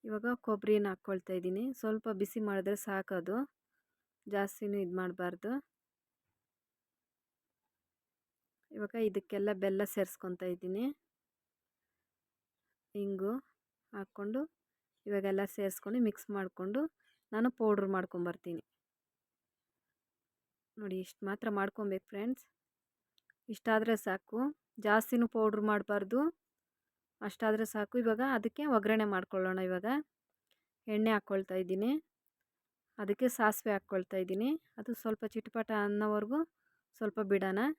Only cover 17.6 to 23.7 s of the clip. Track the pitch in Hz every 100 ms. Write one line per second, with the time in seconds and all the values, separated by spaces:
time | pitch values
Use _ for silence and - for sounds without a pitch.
17.6 | 220 202 196 190 185 180 175 170 175 165
18.6 | _ _ _ _ _ _ _ _ _ _
19.6 | _ _ _ _ _ _ _ _ _ _
20.6 | _ - 208 185 185 - 196 208 233 202
21.6 | 202 - 208 190 _ 196 226 262 - _
22.6 | _ _ _ _ _ _ _ _ - 214
23.6 | -